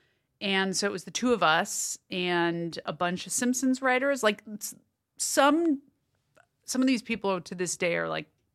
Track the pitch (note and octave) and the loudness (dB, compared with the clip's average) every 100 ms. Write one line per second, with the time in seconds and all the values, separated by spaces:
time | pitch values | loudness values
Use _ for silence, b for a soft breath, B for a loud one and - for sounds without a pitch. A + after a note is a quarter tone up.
0 | _ _ _ - G#3 F#3+ F#3+ F3+ G3+ F3+ | _ _ _ -8 -2 0 0 0 -2 -4
1 | F#3 - B3 A3+ E3 E3 G#3 - - - | -8 -2 0 4 4 4 2 -4 -6 -8
2 | - F#3 F3+ F3 E3+ E3+ E3+ - - D#3+ | -8 -4 0 2 2 0 -4 -8 -8 -4
3 | F3 F3+ F#3+ - B3 B3+ C4 B3+ C4+ B3+ | -2 -4 -4 -2 0 0 0 0 2 2
4 | C#4 C4+ - G#3 - G#3+ - - _ _ | 2 2 2 0 -6 -12 -12 -14 _ _
5 | _ - - - C#4 D#4 E4+ C#4 - _ | _ -8 -2 4 6 6 2 0 -4 _
6 | _ _ _ _ _ _ - B3+ C4 B3 | _ _ _ _ _ _ -6 0 2 2
7 | - A3+ G3 F#3 - F3+ F3 - F3 E3+ | -2 -4 -2 -2 -4 -6 -6 -2 -2 0
8 | E3 D#3+ D3+ _ _ | -2 -6 -8 _ _